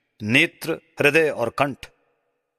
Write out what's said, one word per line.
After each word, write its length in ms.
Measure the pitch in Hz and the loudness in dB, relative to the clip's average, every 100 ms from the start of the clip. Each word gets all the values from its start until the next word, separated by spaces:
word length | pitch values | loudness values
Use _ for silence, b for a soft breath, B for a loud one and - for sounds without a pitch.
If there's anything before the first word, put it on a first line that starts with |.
| _ _ | _ _
नेत्र, 480 | 104 127 170 - 156 | 0 2 2 -2 -8
हृदय 580 | 160 - - 143 147 156 | -8 -8 -2 2 2 0
और 200 | 101 117 | -2 -4
कंठ। 360 | - 143 120 - _ _ _ _ _ _ | -2 -4 -4 -16 _ _ _ _ _ _